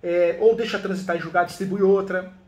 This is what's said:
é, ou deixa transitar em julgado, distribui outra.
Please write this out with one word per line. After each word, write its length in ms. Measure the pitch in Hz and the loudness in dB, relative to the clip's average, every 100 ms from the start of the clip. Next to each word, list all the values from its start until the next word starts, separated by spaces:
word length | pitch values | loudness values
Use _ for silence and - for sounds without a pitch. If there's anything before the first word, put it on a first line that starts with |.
é, 340 | 180 175 170 170 | 0 2 2 4
ou 120 | 220 | 4
deixa 240 | 226 220 202 | 4 -2 -4
transitar 380 | 190 185 - 170 | -4 -6 -4 -6
em 60 | |
julgado, 260 | 165 175 175 | -2 0 -2
distribui 340 | - 190 196 | -4 -6 0
outra. 520 | 190 196 190 180 180 - | 4 2 0 -6 -6 -18